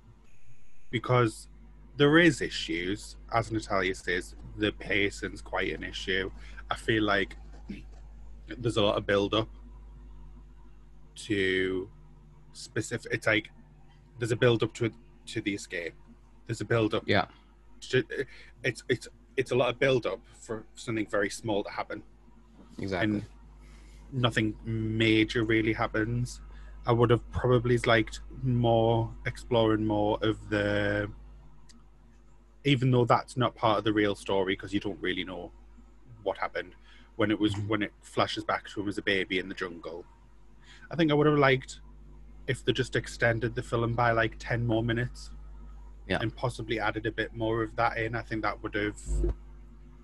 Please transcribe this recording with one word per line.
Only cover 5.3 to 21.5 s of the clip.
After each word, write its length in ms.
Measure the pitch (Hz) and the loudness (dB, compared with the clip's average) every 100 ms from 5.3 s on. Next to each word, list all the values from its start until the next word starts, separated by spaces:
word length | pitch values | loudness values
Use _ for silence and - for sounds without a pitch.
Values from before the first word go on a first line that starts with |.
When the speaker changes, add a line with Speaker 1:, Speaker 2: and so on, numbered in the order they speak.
| - | -10
Speaker 1:
quite 300 | - 92 95 | -8 -4 -4
an 100 | 78 | -4
issue. 460 | 90 - - 95 95 - - - - | -8 -10 -4 -2 -2 -8 -16 -16 -8
I 60 | - | -6
feel 280 | - 113 | 0 2
like 340 | 104 101 95 - - - - - - - - - - - - | 4 2 0 -6 -18 -18 -14 -14 -14 -18 -18 -18 -18 -18 -14
there's 300 | 107 117 110 | -6 -2 2
a 40 | |
lot 160 | 104 107 | 2 2
of 80 | 104 | 2
build-up 420 | 101 101 104 120 - - - - - - - - - - - - - - - - - | 2 4 0 -2 -8 -18 -18 -18 -18 -18 -18 -18 -20 -20 -20 -20 -20 -20 -20 -20 -16
to 720 | - 101 95 92 92 92 98 - - - - - - | -2 0 2 2 0 -2 -6 -14 -20 -20 -20 -20 -20
specific, 580 | - - - - 120 - | -18 -8 -6 -4 -8 -6
it's 140 | 127 - | -2 2
like 220 | 107 - - - - - - - - | 2 0 -20 -20 -20 -20 -20 -20 -6
there's 140 | 117 | -2
a 40 | 113 | 4
build-up 380 | 127 117 113 - | 6 4 0 -2
to, 160 | 117 - - - - | -4 -4 -20 -20 -8
to 140 | 113 | -6
the 120 | 101 | -4
escape. 400 | 101 - 90 82 - - - - - - | -4 -6 -8 -8 -12 -20 -20 -20 -20 -10
There's 140 | 120 | -8
a 40 | 107 | 0
build-up 380 | 117 107 107 - | 2 2 0 2
Speaker 2:
Yeah. 200 | 104 - - - - - - | 2 2 -6 -20 -20 -20 -18
Speaker 1:
to, 220 | - 127 - - 131 - - - | 0 0 0 -6 -8 -10 -20 -6
it's, 200 | 127 123 - | -6 -6 -4
it's, 180 | 123 - - - - | -4 -4 -18 -10 -6
it's 140 | 131 | -2
a 40 | 123 | 0
lot 140 | 127 | 0
of 100 | 120 | 2
build-up 400 | 139 131 95 95 - - | 2 2 0 -6 -10 -20
for 260 | - 110 110 - | -10 -10 -10 -14
something 300 | - 110 104 | -6 -4 0
very 220 | 104 101 | 0 0
small 340 | - 113 | -2 -2